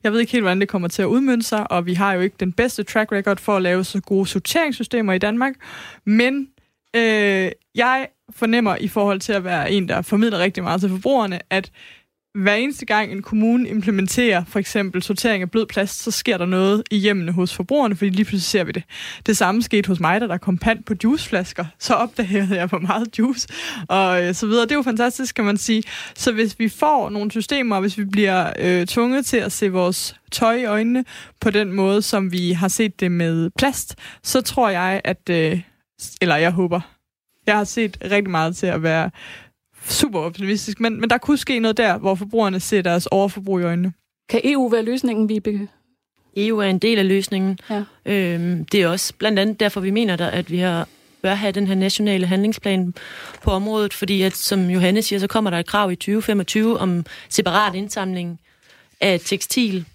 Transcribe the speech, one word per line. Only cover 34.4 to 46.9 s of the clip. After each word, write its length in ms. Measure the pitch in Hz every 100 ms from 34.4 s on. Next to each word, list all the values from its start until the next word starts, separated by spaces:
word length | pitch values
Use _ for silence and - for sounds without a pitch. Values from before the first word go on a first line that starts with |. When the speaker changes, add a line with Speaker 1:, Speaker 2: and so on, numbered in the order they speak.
Speaker 1:
tror 280 | - - 226
jeg, 320 | 180 185 190
at, 260 | - 180 -
øh, 320 | 170 156 175 - _ _ _
s-, 160 | - -
eller 140 | 180 151
jeg 160 | 170
håber, 300 | 175 180 175 - _ _ _ _ _ -
jeg 100 | 208
har 60 |
set 340 | 202 - 220 -
rigtig 280 | - 202 196
meget 240 | 170 160 180
til 120 | 185
at 160 | 160
være 260 | 160 160 165 - - - - _ _ _ -
super 300 | - 294 190
optimistisk, 600 | 160 170 196 208 - 208
men, 220 | 233 220
men 80 | 226
der 80 | 240
kunne 200 | - 285
ske 220 | - 254
noget 180 | 226 214
der, 200 | 220 -
hvor 180 | 190 190
forbrugerne 440 | 202 226 208 185
ser 220 | - 208
deres 240 | 180 170 -
overforbrug 540 | 190 196 202 196 185
i 40 |
øjnene. 300 | 175 170 185 170 _ _ _
Speaker 2:
Kan 120 | 226
E 140 | 262 285
U 120 | 247
være 140 | 226
løsningen, 460 | 220 262 247 220 214
Vibeke? 380 | 214 202 208 202 _ _ _ _ _ _ -
Speaker 3:
E 160 | 214
U 40 | 220
er 60 |
en 160 | 196 185
del 180 | 214